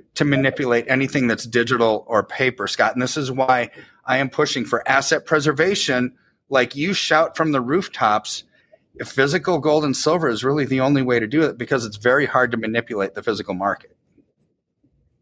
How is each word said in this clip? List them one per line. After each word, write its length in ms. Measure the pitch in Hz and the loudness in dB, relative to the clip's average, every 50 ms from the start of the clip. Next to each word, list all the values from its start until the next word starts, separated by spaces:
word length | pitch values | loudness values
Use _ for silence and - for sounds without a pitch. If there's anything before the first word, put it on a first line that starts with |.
| - _ _ | -20 _ _
to 80 | - 151 | -2 0
manipulate 580 | 147 143 135 135 135 127 - 143 123 120 117 117 | 0 2 2 2 0 0 -2 0 0 2 0 2
anything 420 | - 131 131 139 131 - 143 127 117 | 0 0 0 0 0 0 0 2 2
that's 180 | 110 107 - | 0 -2 -4
digital 580 | 117 113 120 117 110 - 117 117 113 110 101 - | -2 0 0 0 2 2 2 4 2 2 0 -2
or 160 | - 117 104 98 | 0 0 0 0
paper, 440 | - - - 131 127 127 - 101 | 0 -2 -2 -2 -2 -2 -4 -6
Scott. 260 | 98 - - 113 110 104 | -4 0 2 2 2 2
And 80 | 123 | 0
this 160 | 127 127 - | -2 -2 -2
is 160 | 156 139 127 127 | -4 -4 -4 -2
why 380 | 127 131 127 127 123 120 120 - - - - _ _ _ | 0 0 2 2 2 0 -4 -8 -16 -20 -20 _ _ _
I 140 | - 127 131 | -2 0 0
am 100 | 135 127 | 0 -2
pushing 380 | - - 151 139 - 135 113 | -2 -2 -2 0 -2 -4 -4
for 200 | - 123 113 - | -2 -2 -2 0
asset 380 | - 135 139 135 - 160 147 - | 0 0 2 2 2 0 -2 0
preservation. 920 | - 160 151 139 156 143 135 165 185 202 190 - - 131 123 127 123 - _ _ _ _ _ _ _ | 0 0 0 2 2 2 2 2 2 0 0 0 0 0 0 0 -2 -6 _ _ _ _ _ _ _
Like 260 | 139 131 123 120 - | 2 2 2 2 -2
you 160 | 139 151 190 196 | -4 -4 -2 -2
shout 460 | - - - 160 156 165 - - - | -2 0 2 2 2 2 2 0 -2
from 140 | 170 156 147 | 0 0 0
the 100 | 135 120 | 0 0
rooftops, 800 | 120 147 190 190 - - - 123 110 104 110 - - - - - _ _ _ _ _ - _ _ _ _ | 0 0 -2 -2 -4 -4 0 2 2 2 2 0 -4 -10 -12 -14 _ _ _ _ _ -20 _ _ _ _
if 120 | - 123 - | -14 -14 -4
physical 520 | - 139 135 143 160 180 143 185 180 147 | 0 0 2 2 0 0 0 0 -2 0
gold 220 | 131 156 151 156 151 | 2 2 2 2 2
and 140 | 143 127 | 0 -2
silver 320 | - - 151 165 180 160 135 | 0 0 0 0 2 0 -2
is 160 | 117 104 117 | -2 -2 -2
really 220 | 131 143 151 135 | -2 0 0 0
the 140 | 117 135 131 127 | 0 0 0 2
only 180 | 139 147 135 | 2 2 2
way 180 | 131 127 123 117 | 2 2 2 0
to 80 | 113 | 0
do 140 | 107 127 156 160 | 0 0 0 0
it, 120 | 139 107 | 0 -2
because 300 | 120 123 - 147 127 117 | -4 -4 -2 -2 -2 -2
it's 100 | 110 104 | -6 -8
very 300 | 104 107 120 127 143 143 | -2 0 2 2 2 2
hard 240 | 123 - 131 123 120 | 2 2 0 0 0
to 80 | 120 113 | 0 -4
manipulate 560 | 113 107 113 117 117 - 117 101 98 95 - | -4 -4 -4 -4 -4 -4 -2 -2 -2 -2 -4
the 80 | 104 101 | -4 -4
physical 320 | 120 107 92 85 - 95 | -4 -4 -2 -4 -6 -6
market. 420 | 90 98 101 95 - - _ _ _ _ _ _ _ _ _ _ _ _ _ _ _ _ _ _ _ _ _ _ _ _ _ _ _ | -2 -2 -2 -2 -4 -8 _ _ _ _ _ _ _ _ _ _ _ _ _ _ _ _ _ _ _ _ _ _ _ _ _ _ _